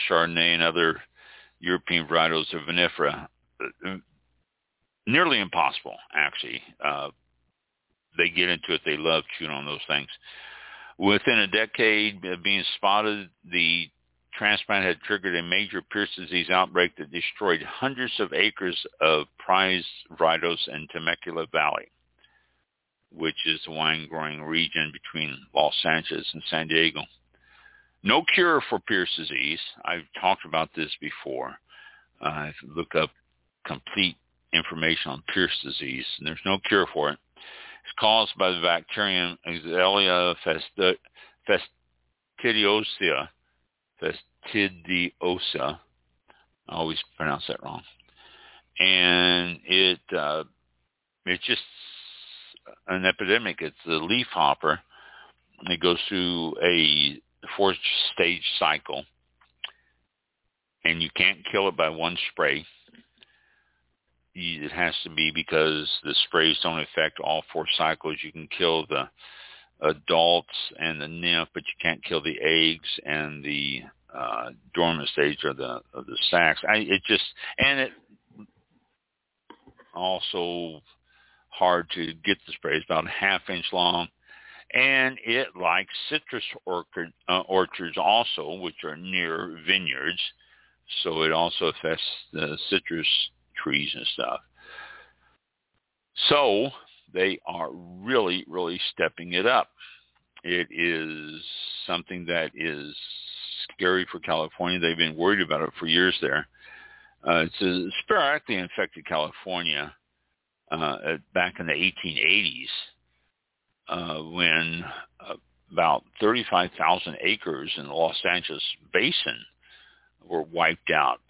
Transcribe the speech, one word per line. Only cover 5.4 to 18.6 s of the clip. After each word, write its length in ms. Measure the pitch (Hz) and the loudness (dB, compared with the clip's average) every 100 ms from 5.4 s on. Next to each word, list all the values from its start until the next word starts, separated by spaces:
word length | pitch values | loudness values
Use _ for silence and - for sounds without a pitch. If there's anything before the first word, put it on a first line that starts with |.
| 98 85 69 - - 50 - | 0 0 0 0 -8 -14 -6
actually. 480 | 78 73 - 58 62 - - | -2 -2 -2 -10 -10 -12 -6
Uh, 280 | 73 71 71 - _ _ _ _ _ _ _ _ _ 82 | -4 -2 -6 -12 _ _ _ _ _ _ _ _ _ 0
they 120 | 87 | 2
get 180 | 85 90 | 2 2
into 260 | 82 - | 0 -2
it. 80 | 82 82 | -2 0
They 100 | 73 | 0
love 280 | 80 80 - - | 2 0 0 -8
chewing 140 | 78 | -8
on 140 | 73 73 | -8 -8
those 160 | 73 - | -8 -4
things. 200 | 73 69 - - - - - - - - - | -4 -4 -14 -20 -20 -18 -18 -18 -18 -18 0
Within 420 | 98 101 - 113 | 4 4 4 2
a 80 | 98 | 2
decade 760 | 104 110 - 113 104 107 98 92 | 2 0 2 4 4 2 -2 -8
of 180 | 90 | -4
being 200 | 95 101 87 - | 0 0 -2 0
spotted, 540 | 98 104 107 104 92 _ 87 | 2 4 2 -2 -8 _ -4
the 380 | 87 82 85 80 _ _ _ _ | 0 2 2 -2 _ _ _ _
transplant 520 | - 104 101 - 101 95 | -2 0 2 0 0 2
had 140 | 82 | -2
triggered 340 | - 104 92 85 | -4 -4 -2 -2
a 60 | |
major 400 | 85 92 101 95 | 0 -2 -2 -6
Pierce 280 | - 104 101 - | -6 -4 -4 -6
disease 360 | 82 87 85 | -4 -2 2
outbreak 440 | 92 92 90 90 - | 2 4 2 2 0
that 140 | 76 | -10
destroyed 520 | 82 - - 101 82 | -6 -6 -2 0 0
hundreds 500 | 71 - 131 127 123 - | -2 -6 -6 -4 -4 -4
of 140 | 98 | -2
acres 440 | 73 104 - | 2 0 0